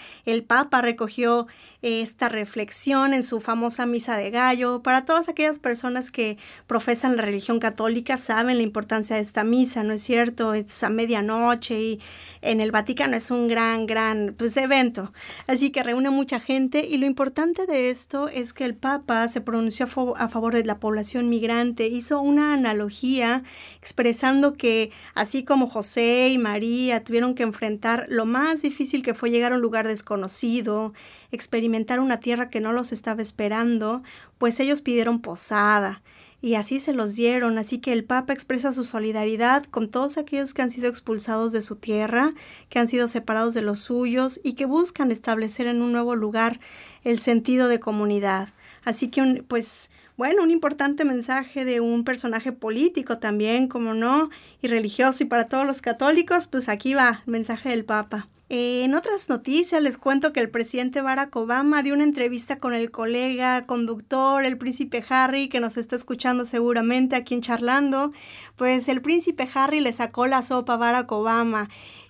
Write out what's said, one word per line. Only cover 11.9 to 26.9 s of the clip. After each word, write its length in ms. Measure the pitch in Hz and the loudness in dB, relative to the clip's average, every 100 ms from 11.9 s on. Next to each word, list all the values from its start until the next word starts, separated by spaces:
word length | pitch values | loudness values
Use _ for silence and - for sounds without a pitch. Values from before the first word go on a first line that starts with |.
| 214 - - - - | -6 -10 -20 -20 -8
en 220 | - 220 | -2 0
el 100 | 220 | 2
Vaticano 420 | 220 214 254 277 | 0 -2 -2 0
es 160 | 240 - | 0 -2
un 160 | 247 240 | 0 2
gran, 400 | 226 226 226 220 | 2 2 0 -2
gran, 480 | 220 220 220 202 - | 0 0 0 -4 -2
pues, 180 | 233 233 | -2 0
evento. 560 | 262 269 247 233 196 - - - - | 2 4 2 0 -10 -12 -18 -12 -2
Así 220 | 262 277 | 0 2
que 140 | 285 | 0
reúne 260 | 240 240 277 | -2 0 2
mucha 320 | 269 269 247 | 2 0 -2
gente 460 | - 262 262 294 302 | 0 0 2 0 0
y 100 | 294 | 0
lo 80 | |
importante 600 | 277 262 269 262 320 339 370 | 0 2 0 0 0 0 0
de 240 | 285 247 | 0 0
esto 380 | 254 - 277 302 | -2 -4 -4 -4
es 260 | 262 233 | -4 -8
que 100 | - | -4
el 100 | 254 | -6
Papa 540 | 220 262 285 285 226 233 | -4 -2 -2 0 0 0
se 140 | 247 | -2
pronunció 420 | 214 226 226 214 | -2 -2 0 -2
a 40 | 247 | -4
fo-, 280 | 262 247 240 | -2 -2 -2
a 120 | 233 | -2
favor 260 | 233 226 | -2 0
de 100 | 233 | 0
la 160 | 220 208 | 0 -2
población 480 | 220 214 208 247 240 | -2 0 0 0 0
migrante, 600 | 233 226 233 240 233 226 | 0 0 0 0 0 -2
hizo 340 | 240 240 294 | -2 -2 0
una 160 | 285 285 | 2 4
analogía 1040 | 294 285 247 208 208 208 254 262 233 254 254 - - - | 4 2 2 0 -2 -4 -2 0 2 0 -4 -18 -20 -14
expresando 760 | - - 240 233 262 269 285 | -10 0 2 2 2 4 4
que 380 | 285 240 226 220 - - | 2 2 2 0 -6 -10
así 280 | - 208 269 | -4 -2 -2
como 240 | 262 277 247 | 2 2 2
José 640 | 226 208 - 233 247 254 | 0 -2 2 2 4 4
y 100 | 262 | 4
María 640 | 220 208 226 240 254 | 0 -2 -2 0 0